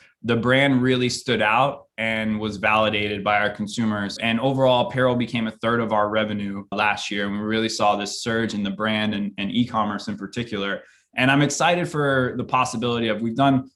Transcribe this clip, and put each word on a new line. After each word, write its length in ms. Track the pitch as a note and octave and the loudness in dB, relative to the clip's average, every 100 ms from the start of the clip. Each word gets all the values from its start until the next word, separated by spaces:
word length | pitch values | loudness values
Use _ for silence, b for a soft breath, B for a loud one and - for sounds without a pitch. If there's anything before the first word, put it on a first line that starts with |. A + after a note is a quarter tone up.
| b _ | b _
the 120 | A2 A#2 | -2 0
brand 440 | A#2+ C3 C#3+ B2+ | 4 4 4 4
really 260 | B2+ B2+ B2 | 2 2 0
stood 340 | A#2+ - A2 | -2 -2 0
out 440 | G#2+ A#2 C#3+ - - - | 2 2 2 -2 -12 -6
and 400 | A2+ A2 A2 G#2+ | -4 -2 -2 -2
was 180 | G#2+ G2 | -4 -2
validated 680 | G#2+ A2 G#2+ G#2 G#2 G#2 | 2 2 2 0 -2 -2
by 140 | G2+ G#2 | 0 2
our 100 | G#2 | 0
consumers. 680 | - G#2 - A2 G#2 G2 - | -2 -6 -2 -2 -2 -4 -4
And 200 | A#2 A2+ | -2 0
overall, 460 | C3+ C3 C3 B2 - | 0 2 4 4 2
apparel 280 | C3 B2+ B2 | 2 2 2
became 320 | A#2 A#2+ A2+ | -2 -4 -4
a 20 | |
third 300 | - A#2 A#2 | -4 -2 0
of 120 | A2 | 2
our 160 | G#2+ G#2 | 2 2
revenue 560 | G#2+ G#2+ G#2 G2+ G2 G2 | 0 0 -2 -4 -6 -6
last 380 | G2+ G#2 G2+ - | -2 0 0 -4
year. 160 | G2+ G2+ | -4 -4
And 60 | |
we 60 | G2+ | -2
really 280 | G#2+ A2 A2+ | -2 0 -2
saw 280 | - G#2+ G2+ | 2 2 2
this 260 | G2+ - | -2 -6
surge 320 | A#2 A2+ A2 | -2 -2 -2
in 80 | G#2 | -2
the 80 | G2 | -4
brand 440 | - A2 G#2+ G#2+ | -2 -2 0 0
and, 180 | G2+ G2+ G#2+ | -2 -4 -4
and 140 | G2+ | -2
e-commerce 560 | G#2+ A#2+ A2 G#2+ G2 - | 0 0 0 -2 -4 -6
in 80 | G2+ | -8
particular. 640 | G2 B2 A#2 G2+ G2 F#2 b b b A#2+ | -8 -8 -6 -4 -4 -6 b b b 0
And 120 | C3 | 2
I'm 120 | C#3 | 4
excited 460 | C#3+ - E3 F3 D#3 | 2 2 2 2 0
for 460 | D3+ C#3+ C3 B2 B2 | -2 0 2 0 -2
the 60 | |
possibility 640 | - B2+ B2+ A2+ A#2+ A#2 A2+ | -2 0 0 -2 -2 0 -2
of, 120 | G#2 | -2
we've 140 | A2+ A#2 | -2 2
done 320 | C#3 C3 - | 4 4 0